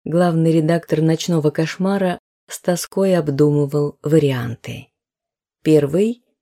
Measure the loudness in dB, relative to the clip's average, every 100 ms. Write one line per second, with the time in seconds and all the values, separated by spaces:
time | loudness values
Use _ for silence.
0 | -4 0 2 2 2 2 2 -2 -2 0
1 | 2 0 0 0 0 0 -4 -4 -4 -2
2 | -4 -6 _ _ -20 -8 -4 -4 -4 -2
3 | 0 0 0 2 2 2 0 -2 -4 -6
4 | 0 2 2 -2 -6 -10 -12 -14 -16 _
5 | _ _ _ _ _ _ 2 2 2 0
6 | -2 -4 _ _